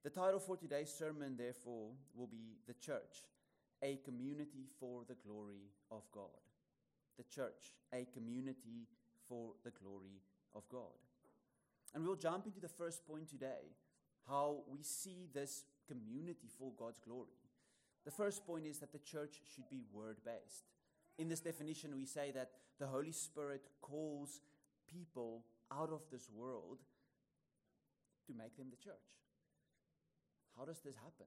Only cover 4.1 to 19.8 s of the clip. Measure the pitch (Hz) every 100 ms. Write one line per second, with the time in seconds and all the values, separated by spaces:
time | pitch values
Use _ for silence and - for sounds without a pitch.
4.1 | 123 131 147 147 139 131 - 127 123 120
5.1 | 123 104 104 104 101 101 98 _ 110 -
6.1 | 104 98 - - _ _ _ _ _ _
7.1 | - 120 147 123 - - - _ 127 123
8.1 | 127 113 123 135 127 117 117 113 - _
9.1 | - - 120 113 - 120 117 98 98 95
10.1 | 98 95 _ _ 104 - 123 98 60 -
11.1 | _ - - _ _ _ _ - 147 165
12.1 | 190 165 185 208 196 175 - 170 165 -
13.1 | 156 156 139 131 95 76 - _ _ _
14.1 | _ - 139 147 147 139 139 151 - 196
15.1 | 180 175 139 143 - - _ - 127 110
16.1 | 131 170 165 117 - 135 113 117 107 113
17.1 | 123 98 - - _ - - _ _ 147
18.1 | 175 208 202 - 165 156 147 143 147 147
19.1 | 156 147 - - - 123 131